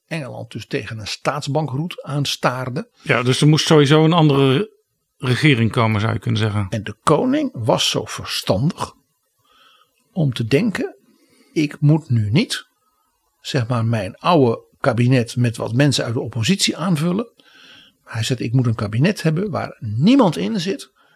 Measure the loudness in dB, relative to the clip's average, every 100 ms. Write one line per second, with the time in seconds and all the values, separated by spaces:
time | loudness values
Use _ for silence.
0 | _ -10 -10 -12 -12 -14 -8 -8 -8 -10
1 | -10 -6 -4 -4 -4 -4 -4 -6 -8 -10
2 | -6 -4 -4 -2 -4 -4 -6 -8 -12 _
3 | -2 0 2 4 4 4 4 4 6 6
4 | 4 4 4 4 4 2 -2 _ _ _
5 | _ _ -2 2 2 4 2 2 2 2
6 | 0 -2 -2 0 0 -2 -4 -6 -8 -4
7 | 0 2 2 0 -2 -4 -2 0 0 -4
8 | -6 -10 -8 -6 -2 0 0 -2 -10 -14
9 | _ _ _ _ _ _ _ _ _ _
10 | _ -2 -2 -2 0 2 2 -2 -8 -10
11 | _ _ _ _ _ -2 -2 2 4 4
12 | 2 -2 2 0 0 -6 -12 _ _ _
13 | _ _ _ _ -6 -4 -2 -2 0 -2
14 | -4 -4 2 4 4 0 -8 _ -2 2
15 | 2 2 0 -2 -2 -2 -4 2 2 2
16 | -2 -4 -4 -2 0 0 -2 -2 -2 0
17 | 0 -2 -6 _ _ -20 -20 -20 _ _
18 | -10 -6 -4 -4 0 0 0 -2 -4 0
19 | 0 0 -2 -2 -4 -4 -8 -8 -6 2
20 | 4 6 4 2 -4 -4 -4 -6 -10 _
21 | _